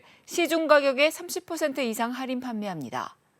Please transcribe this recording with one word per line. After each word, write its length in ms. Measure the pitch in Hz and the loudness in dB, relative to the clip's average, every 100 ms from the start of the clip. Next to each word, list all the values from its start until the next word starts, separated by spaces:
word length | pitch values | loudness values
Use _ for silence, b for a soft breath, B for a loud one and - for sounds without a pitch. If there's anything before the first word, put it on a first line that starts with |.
| b b b | b b b
시중 420 | - 320 320 311 | 0 2 2 6
가격의 440 | 294 277 262 302 | 6 6 4 2
삼십 340 | 311 349 370 - | 0 -8 -8 -6
퍼센트 360 | 330 311 277 | -4 -2 -2
이상 300 | 240 220 233 | -2 -2 -4
할인 280 | 247 254 254 | -4 -6 -6
판매합니다. 760 | 254 220 208 165 123 127 - - _ | -6 -6 -6 -6 -6 -6 -6 -12 _